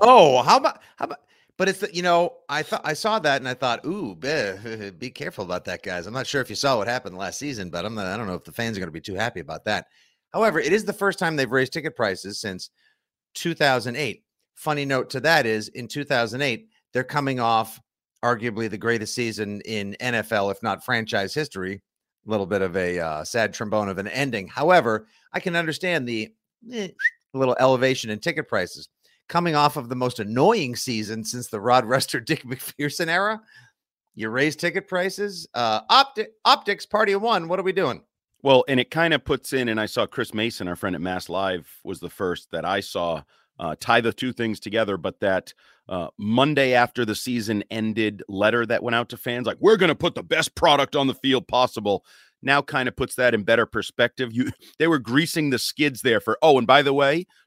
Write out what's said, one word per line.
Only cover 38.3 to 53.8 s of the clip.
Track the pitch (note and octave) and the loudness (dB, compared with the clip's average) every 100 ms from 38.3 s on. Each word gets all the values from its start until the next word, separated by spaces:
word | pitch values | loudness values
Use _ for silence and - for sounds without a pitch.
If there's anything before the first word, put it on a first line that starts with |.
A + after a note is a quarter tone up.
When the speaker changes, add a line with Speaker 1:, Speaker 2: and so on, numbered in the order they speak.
| _ | _
Speaker 2:
Well, | C#3 C3 B2 | 6 6 6
and | B2+ | 0
it | B2 | 0
kind | D#3 E3+ | 0 2
of | D3+ | 2
puts | - C3+ - | 0 -4 -2
in, | C3+ B2 | -2 0
and | A2 | 0
I | G#2+ | -2
saw | - G#2 | -2 -4
Chris | - A2+ | -4 -6
Mason, | G#2+ A2+ - F#2 | -2 -4 -4 -8
our | F2 | -4
friend | G2+ E2+ | -4 -4
at | |
Mass | F2+ F#2 - | -4 -6 -4
Live, | F2+ F#2+ F2+ - - | -4 -2 -4 -10 -18
was | - F2+ | -14 -12
the | E2+ | -12
first | - F#2 F2 - | -6 -4 -4 -8
that | E2 E2 | -6 -4
I | G2+ | -4
saw, | - F#2+ F2 D#2 - _ _ - | -4 -6 -4 -6 -10 _ _ -10
uh, | E2+ D2+ | -10 -8
tie | - A#2 | 2 2
the | A2+ | 2
two | - B2+ | -2 -6
things | A#2 A2+ G2+ | -4 -6 -6
together, | G#2+ G#2+ G#2+ F#2+ | -4 -2 0 -2
but | F#2+ - | -4 -2
that, | G2+ F#2+ - - _ _ - | 0 0 -2 -20 _ _ -10
uh, | F2+ E2 - | -8 -8 -6
Monday | G#2 A#2+ C#3 D3 C3 | 0 4 4 4 4
after | B2 A#2+ - A2+ | 4 2 0 -2
the | |
season | G#2 - A#2+ G#2+ G#2 - | -2 -4 -4 0 -2 -2
ended | A2 A2 G#2+ G#2+ G#2 - | -4 -2 0 -2 -2 -8
letter | F#2+ G#2 A#2 A2+ | 2 2 2 0
that | A2+ | -2
went | A#2+ A#2 | 0 -2
out | A#2+ | -2
to | A#2 | -8
fans, | B2+ A#2+ A2+ | -6 -4 -4
like, | F#2 | 2
"We're | F#3 A3 | 4 6
gonna | F3+ | 4
put | C#3 F3 - | 2 -2 -4
the | |
best | F2 D#3+ D#3 - | -4 -2 -2 2
product | E3+ C#3+ C3+ C#3+ | 6 6 4 2
on | C3+ | 0
the | |
field | A#2+ C3+ B2+ - | 0 0 0 2
possible," | B2 B2+ - G#2 F#2+ - - _ _ | 2 2 0 0 0 -2 -20 _ _
now | C3 C#3+ | 2 2
kind | C#3+ C#3+ B2+ | 2 -2 -2
of | - | -4
puts | B2 - | -6 2
that | B2 A2+ | 2 2
in | |
better | F#2+ A2+ A2 | 4 4 4
perspective. | A2+ | -2